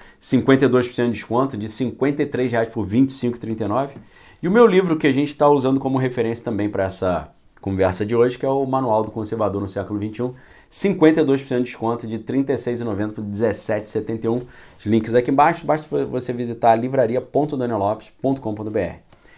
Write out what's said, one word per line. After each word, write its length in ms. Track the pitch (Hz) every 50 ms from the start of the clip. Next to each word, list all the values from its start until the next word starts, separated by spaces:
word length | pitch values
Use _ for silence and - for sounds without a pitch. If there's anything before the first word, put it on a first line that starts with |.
| - - - -
cinquenta 460 | - - 131 123 117 135 135 135 139
e 20 |
dois 200 | 131 127 127 123
por 80 | 123 -
cento 160 | - 120 120
de 20 | 107
desconto, 420 | 98 - - 110 123 139 139 -
de 140 | 104 104 107
cinquenta 540 | - - 131 117 - - - 147 143 151 147
e 20 |
três 260 | 143 - 123 127 120
reais 180 | 117 113 113 113
por 140 | - 113 101
vinte 260 | 90 104 123 139 135
e 40 | -
cinco 240 | - 123 120 117
e 20 | -
trinta 240 | - 113 110 110 110
e 40 |
nove. 280 | 98 107 127 139 139 - - - - - - - - - -
E 60 | 151
o 40 | 175
meu 140 | 202 240 240
livro 320 | 220 180 185 190 170 160
que 80 | 156 -
a 60 | 147
gente 260 | 123 135 147 143 -
tá 100 | - 147
usando 320 | 147 147 139 123 135 135 135
como 200 | 135 131 135 131
referência 440 | 131 127 127 127 113 113 117 113 -
também 260 | 123 110 101 104 104
pra 160 | 104 98 95
essa 460 | 92 92 - 95 92 87 80 76 - _ _ _ _ _ -
conversa 440 | - 101 98 92 92 95 92 - 107
de 80 | 104 117
hoje, 240 | 117 120 127 127
que 80 | - -
é 40 | 135
o 160 | 135 139 135
Manual 380 | 127 131 131 131 120 107 110 107
do 80 | 104
Conservador 500 | - 113 107 104 117 113 107 98 98 101
no 80 | 101 92
Século 280 | - 101 95 92 104
vinte 200 | 101 101 107 107
e 60 | - 123
um, 100 | 127 131 - - - - - -
cinquenta 540 | - - - - 202 185 - 156 160 156 160
e 20 | 151
dois 180 | 135 135 135
por 60 | 135
cento 120 | - 131 123
de 60 | 123
desconto, 420 | 123 - - 113 113 120 120 -
de 120 | 110 113 113
trinta 320 | - - 123 135 139 139
e 60 | 135
seis 240 | 120 - 123 120 120
e 20 | 120
noventa 300 | 117 101 95 107 110 110
por 100 | 101 104
dezessete 600 | 104 101 104 120 - - - - - 110 107 107
e 40 | -
setenta 360 | - 110 107 - 117 110 113
e 40 | 113
um. 120 | 117 - - - - - - - -
Os 80 | - -
links 280 | 104 110 113 107 113 113
aqui 180 | 123 123 143
embaixo, 340 | 135 139 147 165 170 165 -
basta 400 | 147 151 156 151 - 147 143 139
você 280 | 135 123 127 123 - 123
visitar 420 | 120 123 117 117 117 127 117 113
livraria 460 | 117 120 131 135 135 120 110 120 127
ponto 340 | - - - 135 151 147 151
daniel 220 | 131 123 120 117
lopes 320 | 101 98 101 110 110 - - _ -
ponto 200 | - 135 135 135
com 120 | - 110 107
ponto 160 | 104 107 107
B 100 | 104 107
R. 180 | 92 80 78 - _ _ - _ _ - -